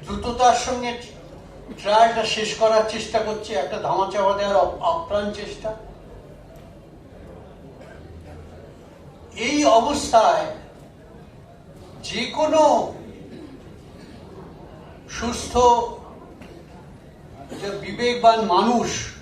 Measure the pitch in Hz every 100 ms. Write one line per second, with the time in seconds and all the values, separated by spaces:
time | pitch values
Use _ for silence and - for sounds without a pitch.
0 | - 202 240 240 247 233 254 247 240 -
1 | - - - - - - - - 196 214
2 | 233 226 - 220 214 - 220 220 220 220
3 | - 226 214 208 - 214 214 214 - 185
4 | 190 208 196 202 202 196 175 - 180 170
5 | - 202 208 208 202 - 220 220 - -
6 | - - - - - - - - - -
7 | - - - - - - 92 - - -
8 | - - - - - - - - - -
9 | - - - - 240 294 285 226 240 294
10 | - 226 208 - - - - - - -
11 | - - - - - - - - - -
12 | - 220 247 - 311 311 294 233 - -
13 | - - - - - - - - - -
14 | - - - - - - - - - -
15 | - - 233 233 - 240 247 240 - -
16 | - - - - - - - - - -
17 | - - - - - - 202 196 175 202
18 | 240 240 226 226 208 180 226 233 175 -
19 | - -